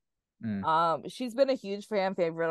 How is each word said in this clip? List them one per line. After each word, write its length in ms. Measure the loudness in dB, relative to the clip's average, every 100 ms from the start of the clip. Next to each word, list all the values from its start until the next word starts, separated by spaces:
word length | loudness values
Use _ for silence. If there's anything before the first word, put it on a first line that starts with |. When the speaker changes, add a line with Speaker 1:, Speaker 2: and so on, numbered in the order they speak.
| _ _ _ -10
Speaker 1:
Mm. 180 | -6 -2 2
Speaker 2:
Um, 420 | 2 2 0 -4
she's 260 | -6 -2
been 160 | 2 2
a 40 |
huge 320 | 2 -4 -8 -4
fan 280 | -2 0
favorite 340 | 0 0 0 0